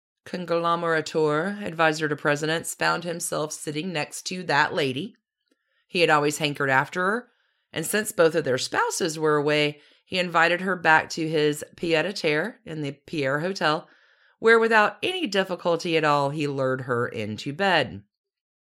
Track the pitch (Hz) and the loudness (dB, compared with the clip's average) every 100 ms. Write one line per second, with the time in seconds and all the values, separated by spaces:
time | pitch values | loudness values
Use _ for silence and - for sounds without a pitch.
0 | _ _ - 180 170 170 170 170 170 160 | _ _ -12 -8 -2 0 2 0 0 0
1 | 151 160 156 147 185 208 202 165 160 156 | 0 0 0 0 -2 -6 -6 2 2 2
2 | 151 147 156 147 156 165 - - 160 165 | -2 -2 0 0 0 -4 -4 -4 -2 -2
3 | 175 170 - 151 151 - - 151 185 160 | -4 -8 -6 -4 -4 -8 -8 -6 -6 -6
4 | 143 - - 185 170 143 151 185 139 127 | -6 -10 -10 -8 -2 0 0 0 -2 -4
5 | 202 - _ _ _ _ _ _ _ 180 | -8 -14 _ _ _ _ _ _ _ 2
6 | 160 151 147 147 151 143 139 131 143 180 | 4 4 2 0 -2 -2 2 2 2 -2
7 | 185 226 - _ _ _ _ - 160 208 | -2 -2 -6 _ _ _ _ -8 -4 -2
8 | 214 - 165 160 156 127 - - 466 - | -2 2 4 4 0 -2 -2 -2 -2 -2
9 | 175 156 156 151 147 151 147 147 _ _ | -4 -2 0 2 2 2 0 -2 _ _
10 | _ 185 180 165 170 175 190 180 165 156 | _ -4 0 2 4 2 -2 0 4 4
11 | - - 156 160 151 147 - - 170 160 | 4 -4 -2 0 0 -2 -8 -8 0 0
12 | 165 208 160 151 202 - - 156 139 147 | 0 -2 0 0 -2 -8 -12 -8 -8 -10
13 | - 160 135 147 175 196 160 160 - _ | -8 -4 -2 -2 -4 -2 0 0 -4 _
14 | _ _ _ _ 226 226 226 226 208 - | _ _ _ _ 4 6 6 4 4 0
15 | - 370 277 190 185 175 180 165 175 160 | -4 -4 -2 0 0 -2 0 0 0 2
16 | 151 147 139 156 143 135 131 131 127 120 | 2 2 0 -2 -4 -2 0 -2 -2 -2
17 | 120 - 104 107 143 143 202 165 113 98 | -2 -4 -6 -6 -8 -2 2 2 0 -6
18 | - _ _ _ _ _ | -16 _ _ _ _ _